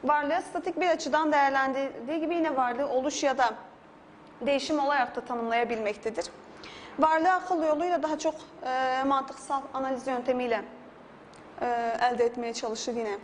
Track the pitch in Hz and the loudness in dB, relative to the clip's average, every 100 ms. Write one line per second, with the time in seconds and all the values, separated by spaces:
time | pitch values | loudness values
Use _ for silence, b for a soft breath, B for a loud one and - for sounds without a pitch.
0 | 254 294 285 330 - 349 359 349 359 311 | 4 2 4 -2 -2 -4 -4 0 2 2
1 | 302 302 311 294 277 269 269 269 269 - | 2 2 4 4 4 4 2 0 -4 -6
2 | 240 320 311 339 320 269 247 240 285 254 | -4 -2 0 0 0 2 0 0 0 0
3 | 262 277 285 262 240 220 - - - - | 0 0 0 4 2 0 -14 -20 -20 -20
4 | - - - - 240 277 269 302 277 285 | -20 -20 -20 -6 0 0 2 0 2 2
5 | 247 247 - 240 233 233 233 226 214 208 | 0 -2 -6 -4 0 0 0 0 -2 -4
6 | 220 226 175 - - B B B B - | -6 -6 -8 -10 -20 B B B B 2
7 | 311 320 330 370 359 359 311 302 349 339 | 4 4 4 2 2 0 2 2 2 0
8 | 302 311 320 311 - - 254 254 262 262 | 0 0 -2 -4 -14 -10 -4 0 0 2
9 | 269 269 269 - - 277 269 269 269 262 | 2 2 0 -12 -4 -4 -4 -4 -2 -2
10 | 269 254 240 247 247 220 202 - - - | -2 -2 0 0 2 -2 -2 -16 -20 -20
11 | - - - - - - 247 240 233 226 | -20 -20 -20 -20 -18 -4 -2 0 0 2
12 | 247 240 240 240 233 226 233 220 - 233 | 2 4 2 2 -6 -4 -4 -4 -4 -2
13 | 220 202 | -2 -6